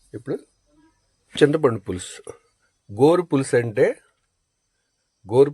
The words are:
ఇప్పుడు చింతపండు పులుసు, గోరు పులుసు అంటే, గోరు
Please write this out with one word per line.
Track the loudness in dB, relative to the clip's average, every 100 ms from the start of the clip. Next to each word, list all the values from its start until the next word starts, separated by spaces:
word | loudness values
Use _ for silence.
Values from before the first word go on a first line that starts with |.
| _ -16
ఇప్పుడు | -10 -12 -12 _ _ _ _ _ _ _ _ 2
చింతపండు | 2 2 0 -2 -8
పులుసు, | -12 -12 -18 -20 -20 _ _ _ _ -16 2
గోరు | 2 2 0
పులుసు | -2 0 -2
అంటే, | -2 0 0 0 _ _ _ _ _ _ _ _ _ _ _ _ -2
గోరు | 2 2